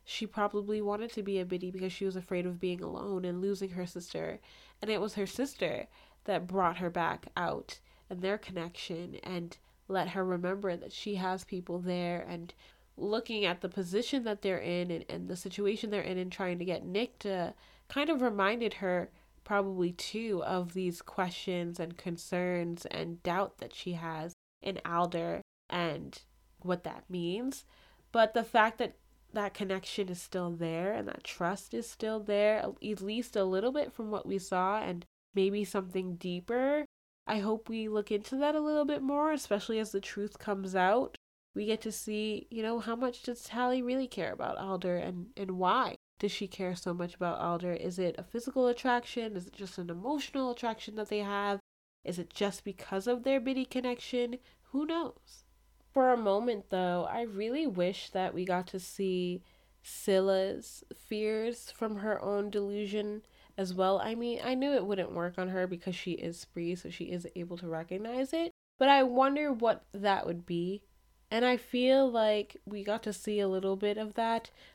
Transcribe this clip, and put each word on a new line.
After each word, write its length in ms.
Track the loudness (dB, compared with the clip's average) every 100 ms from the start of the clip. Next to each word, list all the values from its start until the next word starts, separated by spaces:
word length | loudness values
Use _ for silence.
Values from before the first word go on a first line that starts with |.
she 220 | -12 -6 -4
probably 560 | 0 2 2 0 0
wanted 300 | 0 -2 -2
to 100 | -4
be 160 | 0 0
a 60 | 0
biddy 260 | -2 -4
because 220 | -4 -4
she 120 | -2 -2
was 100 | -2
afraid 300 | -2 -2 -2
of 140 | -2
being 220 | -2 -2
alone 420 | -4 -6 -4 -2
and 180 | -2 -2
losing 280 | 0 -2 -2
her 160 | -4 -6
sister. 540 | -8 -8 -6 -6 -6 -12 -20 -20 -8
And 100 | -2
it 80 | 0
was 160 | 0 -2
her 100 | -2
sister 640 | -2 -4 -2 -2 -2 -6 -14 -20 _ -2
that 220 | -2 0
brought 300 | 2 2 2
her 120 | -2
back 380 | 0 0 -2 -6 -4
out 420 | -2 -2 -6 -16 -20 -20 -12
and 120 | -4
their 160 | -2 -2
connection 800 | -4 -8 -6 -8 -8 -8 -8 -10
and 340 | -8 -6 -6 -10 _ _ -4
let 220 | -2 0
her 160 | 0 0
remember 500 | 0 0 -2 -2 -4
that 160 | -6
she 240 | -10 -4 -2
has 280 | 0 -2
people 360 | -4 -8 -4 -4
there, 460 | -2 -2 -2 -2 -4
and 260 | -8 -10 -16 -20 -20 _ -6
looking 480 | 0 0 0 0
at 180 | 0 0
the 80 | -2
position 540 | -4 -2 0 2 0
that 180 | 0 0
they're 180 | 0 0
in 320 | 0 0 0
and, 140 | -4 -6
and 180 | -8 -6
the 80 | -6
situation 540 | -6 0 0 0 0
they're 120 | -2
in 160 | 0 -2
and 140 | -4
trying 280 | -2 -2 -2
to 60 | -2
get 200 | -2 -2
Nick 320 | -2 -2 -4
to 340 | -4 -2 -2 -6 -18 -20 -6
kind 200 | 0 2
of 120 | 4
reminded 540 | 2 4 4 4 0 0
her 340 | 0 0 0 -8 _ _
probably 480 | 0 2 2 2 0
too 520 | 0 -6 -4 -2 0
of 300 | 0 0 0
these 280 | -2 -2 -2
questions 800 | -6 -2 -2 -2 -4 -2 -2 -4
and 180 | -8 -6
concerns 880 | -8 -8 -4 -2 0 0 -2 -4 -6
and 380 | -6 -6 -4
doubt 340 | -2 0 -2 -4
that 160 | -12
she 200 | -10 -6
has 400 | -6 -4 -6 -8 -12 _ _
in 180 | -6 -4 -2
Alder 560 | 2 2 0 -2 -4 -8 _ -6
and 520 | -2 0 -2 -8 -14 -20 _ _ _
what 240 | -4 -4
that 260 | -4 -10 -6
means. 560 | -2 0 0 -2 -6 -12 -20 -20 -20 _
But 220 | 6 6
the 100 | 6
fact 340 | 4 6 6 4
that 180 | -4 -6 _ _ _
that 220 | -4 -2 -2
connection 520 | -2 -2 -2 -2 -2
is 120 | -4
still 300 | -6 -4 -2
there 420 | -2 -2 0 0
and 140 | -2 -4
that 160 | -8
trust 500 | -10 -2 -2 -2 -4
is 160 | -6 -6
still 300 | -4 -4 -2
there, 400 | 0 4 6 6
at 420 | 2 -4 -4 -4
least 340 | -2 -2 0 2
a 80 |
little 280 | 4 4 2
bit 200 | 2 0
from 200 | -4 -4
what 160 | -4 -2
we 100 | -2
saw, 420 | 0 2 2 2
and 240 | -2 -6 -8 _ _
maybe 320 | 2 2 2 0
something 500 | -2 -2 -2 -2 -4
deeper. 680 | -4 -4 0 2 4 2 0 _ _ _ -2
I 140 | 0
hope 280 | 2 0 -2
we 220 | -4 0
look 220 | 0 2
into 240 | -2 -2 0
that 160 | 2
a 80 | 4
little 240 | 2 4 2
bit 160 | 2
more, 300 | 2 2 4
especially 480 | 2 0 0 0 -2
as 120 | 0
the 80 | -2
truth 380 | -4 -4 -6 -6
comes 380 | -4 -2 0 4
out. 420 | 6 6 2 -4 _ _ _ -4
We 100 | -2
get 160 | -2
to 100 | -2
see, 560 | -6 -4 -2 -2 -2 -6
you 140 | -4
know, 160 | -2 -2
how 160 | -2 -2
much 280 | -2 -2
does 200 | -6 -8
Tally 380 | -6 0 2 2
really 260 | 2 0 0
care 240 | -2 -4
about 260 | -2 -2 -2
Alder, 400 | -2 -2 0 0
and, 300 | -2 -4 -8 -8
and 160 | -4
why 440 | 0 4 4 2 -2 _ -4
does 120 | -2
she 160 | -2 -6
care 280 | -4 -4 -2
so 180 | -4
much 220 | -2 -4 -2
about 240 | -2 0
Alder? 340 | 0 0 0
Is 260 | -2 -2 0
it 160 | 0 -2
a 60 |
physical 440 | -6 -6 -2 2 4
attraction? 680 | 4 2 2 0 -4 -4 -4
Is 120 | -8
it 60 |
just 240 | -10 -10 -8
an 120 | -6
emotional 640 | -4 -2 -2 -2 -2 -2
attraction 440 | 0 -2 -4 -6 -6
that 140 | -2
they 100 | 0
have? 400 | 0 0 0 0 -4 _ _ _
Is 160 | -6 -6
it 140 | -6
just 300 | -2 -2 -2
because 440 | -8 -10 -6 -2 0
of 160 | 0
their 160 | 2 2
biddy 260 | 2 0 -2
connection? 720 | -2 -2 -4 -2 0 0 -2 -12 _ _
Who 140 | -2 0
knows? 580 | 0 -2 -6 -18 -20 -20 _ _ _ _
For 180 | 4 6
a 60 | 6
moment, 540 | 6 4 4 0 0
though, 360 | 0 2 2 0
I 120 | -2
really 460 | -4 -2 -2 0 0
wish 420 | 2 2 0 -4
that 220 | -2 0
we 120 | 0 0
got 200 | 0 -2
to 120 | -6
see 640 | -8 -2 0 0 0 -4 -8 _ _ _
Scylla's 1000 | -16 -4 4 6 6 4 2 -2 -8 -16 -16 -18
fears 760 | -6 -2 0 0 0 -4 -8
from 260 | -6 -4 -2
her 220 | 0 0
own 280 | 2 0 2
delusion 720 | 0 0 -2 -2 -2 -2 -6 -10 -20 -12 -4
as 200 | -2 4
well. 240 | 4 4
I 160 | 2 -2
mean, 240 | -2 -2
I 120 | 0 2
knew 180 | 4
it 140 | 4 2
wouldn't 240 | 0 0
work 260 | -2 -2 -2
on 120 | -2
her 180 | 0 0
because 260 | -2 -4
she 200 | -4 -4
is 340 | -4 -4 -8 -10
free, 220 | -6 -4
so 160 | -4 -6
she 160 | -8 -6
is 220 | -6 -6 -8
able 220 | -8 -8
to 100 | -4
recognize 640 | -4 -4 -6 -4 -2 0
it. 160 | 0 -2 -6 _ 4
But 100 | 8
I 140 | 8
wonder 500 | 8 6 6 6 2
what 320 | 2 4 2 -2
that 320 | -2 2 2 2
would 220 | -4 -2
be. 340 | -2 -2 -4 -10 _ _ _ _
And 160 | 4 4
I 120 | 4
feel 540 | 2 4 6 8 6
like 460 | 6 4 4 0 -8 -10
we 180 | -6
got 200 | -2 -2
to 100 | -2
see 260 | -4 0 2
a 80 | 4
little 280 | 4 2 2
bit 220 | 2 0
of 180 | -2 0
that 340 | 2 0 -2 -12 -20